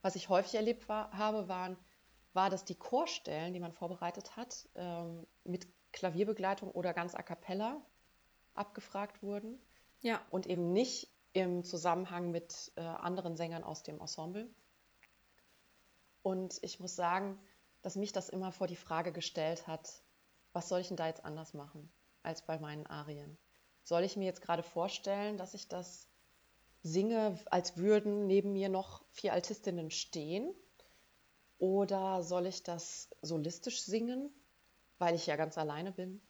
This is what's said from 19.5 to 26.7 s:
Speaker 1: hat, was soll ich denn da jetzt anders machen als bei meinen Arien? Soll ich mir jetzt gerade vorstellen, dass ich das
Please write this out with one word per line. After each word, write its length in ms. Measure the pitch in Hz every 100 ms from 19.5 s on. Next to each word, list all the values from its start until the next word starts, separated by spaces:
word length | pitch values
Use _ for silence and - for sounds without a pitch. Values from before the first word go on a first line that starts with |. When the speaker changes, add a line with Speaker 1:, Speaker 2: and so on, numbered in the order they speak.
| 170 -
Speaker 1:
hat, 360 | 160 - - _ _ _ _ _
was 160 | 180 170
soll 120 | 180
ich 80 | 180
denn 80 | 175
da 100 | 160
jetzt 180 | 160
anders 300 | 160 156 160
machen 360 | 151 143 156 151 _ _ _
als 200 | 170 165
bei 160 | - 160
meinen 280 | 151 151 151
Arien? 520 | 151 147 147 147 156 _ _ _ _
Soll 220 | - 170
ich 120 | 190 202
mir 100 | 190
jetzt 160 | 180
gerade 200 | - 170
vorstellen, 760 | 165 - 190 - - 196 208 208
dass 160 | 190
ich 140 | 202 -
das 400 | 180 175 - - _ _ _ _ _ _